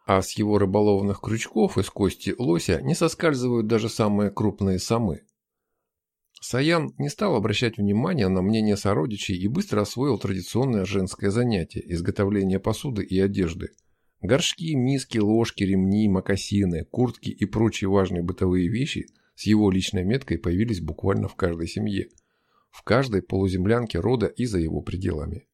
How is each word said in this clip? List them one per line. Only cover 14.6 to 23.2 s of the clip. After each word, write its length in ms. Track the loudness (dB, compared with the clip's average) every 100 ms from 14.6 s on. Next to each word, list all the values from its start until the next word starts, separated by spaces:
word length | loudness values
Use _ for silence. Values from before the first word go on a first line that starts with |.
| -2 0
миски, 420 | 0 0 -2 0
ложки, 460 | 2 2 0 0
ремни, 440 | 0 2 2 4 4
мокасины, 760 | 2 0 -2 0 0 0 -2
куртки 460 | -4 0 0 -2 -10
и 140 | -4
прочие 460 | -2 2 0 0 0
важные 320 | 2 2 0
бытовые 460 | -4 0 2 2 2
вещи – 400 | 0 -2 -4 -8 _ _
с 80 | -6 2
его 240 | 4 4
личной 340 | 2 0 -2
меткой 340 | 0 -2 -2 -4
появились 420 | 0 0 0 -2
буквально 480 | -6 -4 -2 0 -2
в 80 | -2
каждой 320 | -2 -2 -4
семье, 400 | -4 -4 -4 -6 _ _ _ _ _ _
в 120 | -12
каждой 400 | 0 2 2 -2